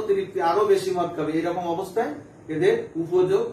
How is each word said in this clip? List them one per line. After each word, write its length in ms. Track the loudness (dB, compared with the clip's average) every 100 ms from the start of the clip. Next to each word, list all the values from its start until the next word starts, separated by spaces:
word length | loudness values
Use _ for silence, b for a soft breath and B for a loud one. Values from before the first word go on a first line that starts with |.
| 2
তৃপ্তি, 340 | 0 0 0
আরো 240 | 2 2 4
বেশি 260 | 2 2
মদ 240 | -2 -2 -2
খাবে, 160 | -2
এরকম 360 | 0 -2 -2 -2
অবস্থায় 460 | -4 -4 -2 -4 -6 -14 -20 -8
এদের 400 | 0 2 2 -2 -6
উপযোগ 460 | 0 2 4 2 0